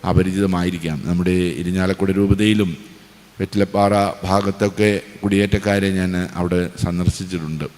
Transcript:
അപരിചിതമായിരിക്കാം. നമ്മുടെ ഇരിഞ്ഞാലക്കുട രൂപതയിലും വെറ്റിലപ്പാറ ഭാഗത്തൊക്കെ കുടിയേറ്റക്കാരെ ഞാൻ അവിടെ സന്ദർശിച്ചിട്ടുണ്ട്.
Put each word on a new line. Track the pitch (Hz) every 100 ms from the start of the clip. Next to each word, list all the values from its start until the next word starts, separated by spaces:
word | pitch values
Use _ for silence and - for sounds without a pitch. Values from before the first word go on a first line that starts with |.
| 90
അപരിചിതമായിരിക്കാം. | 90 92 95 98 87 90 87 80 73 -
നമ്മുടെ | 87 90
ഇരിഞ്ഞാലക്കുട | 92 90 71 87 92 92 95 98
രൂപതയിലും | 95 98 98 107 107 95 76 - - - - - -
വെറ്റിലപ്പാറ | 92 104 98 101 101 101 101 - 92
ഭാഗത്തൊക്കെ | 98 98 92 104 95 104 101 - -
കുടിയേറ്റക്കാരെ | 101 98 101 101 101 101 98
ഞാൻ | 95 92 90 87 90
അവിടെ | 87 90 87 - -
സന്ദർശിച്ചിട്ടുണ്ട്. | 87 90 - 92 90 78 78 76